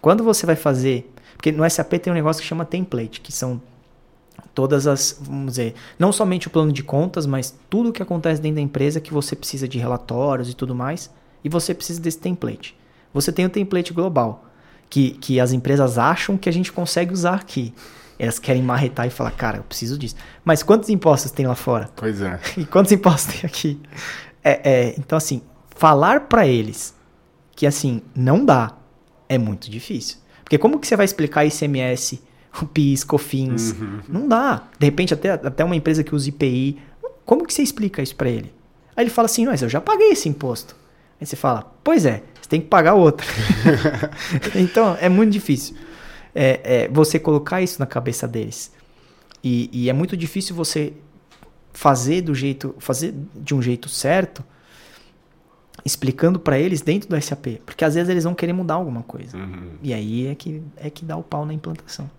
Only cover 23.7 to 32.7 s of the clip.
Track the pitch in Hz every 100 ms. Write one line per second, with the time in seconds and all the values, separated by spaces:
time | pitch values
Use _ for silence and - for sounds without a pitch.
23.7 | 143 - - - - - _ 147 127 139
24.7 | 127 120 127 139 160 156 123 - - -
25.7 | - 160 143 170 285 - 233 160 120 107
26.7 | - - _ _ _ _ _ _ - 143
27.7 | 143 139 117 - 131 127 175 269 131 113
28.7 | - _ _ _ _ _ 131 110 98 -
29.7 | 110 - 156 - - _ - - 151 226
30.7 | 294 - 208 196 - 151 151 151 151 147
31.7 | 135 127 127 - 127 _ _ _ - 156